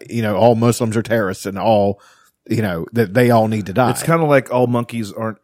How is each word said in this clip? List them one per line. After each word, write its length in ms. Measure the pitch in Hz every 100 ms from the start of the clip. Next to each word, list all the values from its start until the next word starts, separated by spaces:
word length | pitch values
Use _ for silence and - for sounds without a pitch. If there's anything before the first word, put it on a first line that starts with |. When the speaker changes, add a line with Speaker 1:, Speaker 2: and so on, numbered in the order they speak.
| -
Speaker 1:
you 140 | 117
know, 140 | 107 95
all 180 | 117
Muslims 420 | 113 120 117 113 110
are 60 |
terrorists 420 | 104 113 98 95
and 140 | 98 98
all, 420 | 98 104 101 98 _ _ _ _ -
you 140 | 113
know, 240 | 104 85 82
that 200 | 117 104
they 180 | 101 120
all 160 | 117 110
need 180 | 110 95
to 80 |
die. 160 | 98 123
Speaker 2:
It's 120 | 127
kinda 220 | - 165
like 260 | 156 139 -
all 160 | 123 123
monkeys 460 | 120 113 117 104
aren't 260 | 101 110 104